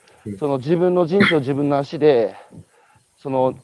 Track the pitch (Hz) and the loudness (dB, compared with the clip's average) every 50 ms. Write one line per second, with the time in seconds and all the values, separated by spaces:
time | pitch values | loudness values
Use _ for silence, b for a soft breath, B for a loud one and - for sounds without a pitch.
0 | b b b b b 107 101 - 151 143 139 131 117 147 175 170 175 180 180 180 | b b b b b -14 -10 -6 -4 -4 -4 -4 -2 -2 0 0 2 2 2 0
1 | 175 147 175 202 202 - 170 151 127 127 143 135 143 143 143 139 139 - - 139 | 0 2 2 2 2 4 2 0 0 -2 -2 -2 -2 0 0 -2 -2 -4 -4 2
2 | 151 151 139 120 110 95 98 B B B B - - _ _ _ _ _ _ _ | 4 4 4 4 2 0 -4 B B B B -20 -20 _ _ _ _ _ _ _
3 | _ _ _ _ - 143 135 131 127 131 131 131 | _ _ _ _ -10 -6 -2 0 0 -2 -2 -6